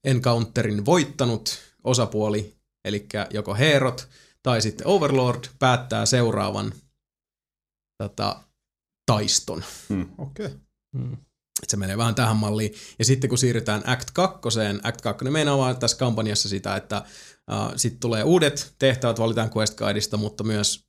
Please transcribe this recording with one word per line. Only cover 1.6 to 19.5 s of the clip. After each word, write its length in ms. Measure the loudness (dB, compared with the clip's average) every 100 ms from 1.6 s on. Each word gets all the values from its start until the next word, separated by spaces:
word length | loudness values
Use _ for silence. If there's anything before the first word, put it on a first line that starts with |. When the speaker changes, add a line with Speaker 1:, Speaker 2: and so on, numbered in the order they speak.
| -14 _
Speaker 1:
osapuoli, 720 | 0 2 2 0 0 -2 -4 _ _ _ -6
elikkä 420 | -6 -4 -6 -4
joko 240 | -6 -4 2
Herot 520 | 4 4 2 -2 -12 -20 _ _
tai 180 | 0 2
sitten 260 | 0 -2 2
Overlord, 560 | 2 4 2 2 0 -6 0
päättää 460 | 2 2 0 -2 2
seuraavan, 680 | 2 2 2 -2 -2 -6 -8 _ _ _ _ _ _ _ _ _ _ _ _
tota, 400 | -8 -4 -6 -6 _ _ _ _ _ _ 0
taiston. 580 | 2 2 -2 -2 -10 -10 -16 -6
Speaker 2:
Mm. 200 | -4 -4 -8
Speaker 3:
Okei. 320 | -14 -10 -10 -12 _ _ _ -8
Speaker 4:
Mm. 180 | -8 -10 -16 _ _ -10
Speaker 1:
Et 60 | -6
se 80 | -4
menee 200 | -4 0
vähän 180 | 0 2
tähän 200 | 2 2
malliin. 360 | 2 0 -2 -6 -18 -2
Ja 60 | 2
sitten 240 | 2 2
kun 80 | 2
siirrytään 460 | 2 0 0 -2 0
Act 260 | -4 -2
kakkoseen, 640 | 0 0 0 -4 0 0 -2
Act 180 | -4 -4
kakkonen 320 | -4 -4 -2
meinaa 240 | 0 2 2
vaan 200 | 2 0
tässä 200 | -2 0
kampanjassa 520 | 0 0 0 0 -2
sitä, 260 | -4 -2 -4
että 300 | -4 -8 -8 -18 -20 -20 -8
ää, 220 | -4 -4 -2
sit 240 | -2 -2
tulee 240 | -2 0
uudet 500 | 4 4 4 0 -10 _
tehtävät, 400 | 2 4 0 2
valitaan 300 | 0 0 -2